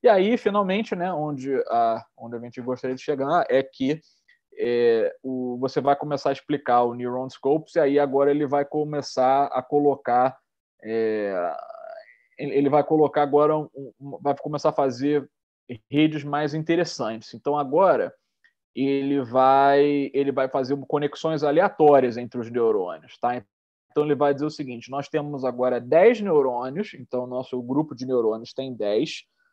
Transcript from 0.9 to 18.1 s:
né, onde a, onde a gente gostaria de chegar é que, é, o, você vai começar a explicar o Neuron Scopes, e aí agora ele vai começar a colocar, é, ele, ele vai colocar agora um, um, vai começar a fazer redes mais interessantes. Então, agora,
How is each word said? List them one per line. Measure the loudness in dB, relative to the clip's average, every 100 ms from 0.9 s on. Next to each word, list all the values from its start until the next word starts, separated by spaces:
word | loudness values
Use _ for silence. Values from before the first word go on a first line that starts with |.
| -4
né, | -4
onde | -4 -6 -6 -4 -4 0
a, | 0 0 -2 -8 _
onde | -14 -12
a |
gente | -12 -10
gostaria | -8 -6 -6 -6
de |
chegar | -6 -4 0 0 2
é | 0
que, | 0 -4 -4 -4 _ _ _ _ _ -6
é, | -2 2 4 4 0 -4
o, | -8 -6 -6 -4
você | -4 -2
vai | 0 0
começar | -2 -4 -2
a |
explicar | -4 _ -6 2 2
o | 2
Neuron | -2 -6 -6 -8
Scopes, | -6 0 0 0 0
e |
aí | 2 4
agora | 2 2 2
ele | 2 0
vai | 0
começar | -2 -4 -4 -4 -6 0 2 2 2
a | -2
colocar, | 0 2 2 0 0 2 2 0 _ _ _ _
é, | -6 -2 0 0 -2 -2 -4 -6 -12 -16 -16 -18 -20 _ _ -10
ele, | -2 0
ele | 4
vai | 2
colocar | 2 4 4 2
agora | 2 4 4 2
um, | -4 -12 -16 _
um, | -16 -6
vai | -4 -4
começar | -4 -2 -2
a |
fazer | 0 -2 0 0 0 -4 _ _ _ _ -18 _
redes | 2 2 0
mais | -6 -4 -4
interessantes. | -4 -2 0 0 -4 -6 -6 -12
Então, | -8 -4 -2
agora, | 0 2 4 4 0